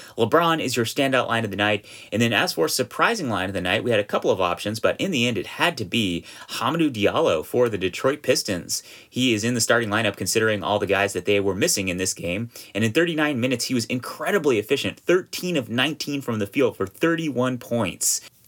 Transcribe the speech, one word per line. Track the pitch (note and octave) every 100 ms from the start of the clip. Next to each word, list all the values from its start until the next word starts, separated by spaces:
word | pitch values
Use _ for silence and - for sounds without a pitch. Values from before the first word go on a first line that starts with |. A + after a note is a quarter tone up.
| - -
LeBron | A2 D#3 E3+ D#3+
is | C3 B2
your | A2+
standout | - C3+ C3 -
line | A#2 G#2+
of |
the | F#2+
night. | G#2 G#2 - - -
And | G#2
then | A#2
as | G#2+ F3
for | - D#3
surprising | - B2 - F#3 A3+ C3
line | F#2+ F#2+
of |
the | F#2+
night, | F2+ G#2+
we | A#2+
had | G#2+
a |
couple | - A2+ D3+
of | G2
options, | F2 E2+ G2+ -
but | F#2 -
in | G3
the | F3 B2
end, | A2+
it | -
had | - E3+ C3
to | F2+
be | A#2 G2 E2+ - - -
Hamidou | - A#2 E3 D3+
Diallo | A2+ F#2+ A#2+ D#3 D#2+ -
for | A#2+ A#2+
the | G2
Detroit | F#2 - C3+ D3+
Pistons. | - A#2+ - F2 - - - - -
He | B2+ B2+
is | G#2+
in | A#2
the | B2
starting | - A#2 A2
lineup | G#2+ G#2+ -
considering | F#2 A#2 A2 G#2
all | D#2 G#2
the | F#2
guys | G2 G2+
that | F#2 F#2
they | G2+
were | G2 F#2+
missing | E3 G#2+ F#2+
in | F2+
this | F#2+
game. | - E2+ F#2 A#2 - -
And | G2
in | A2
thirty-nine | D3 F3 D#3 D3+ B2+
minutes, | B2+ B2 -
he |
was | B2+ G#2+
incredibly | B2+ - - C#3+ F#3 C#3+ G#2+
efficient, | - C#3 F#2+ -
thirteen | - F3+ - - F3+ D#3+
of | A2
nineteen | A#2+ C#3+ D3 D3 C#3+
from | B2+ A2
the | G2+
field | C#3 A#2 -
for | F#2+
thirty-one | - E3 E3 D#3+ B2 B2+ B2
points. | - A#2 F2+ - - - - _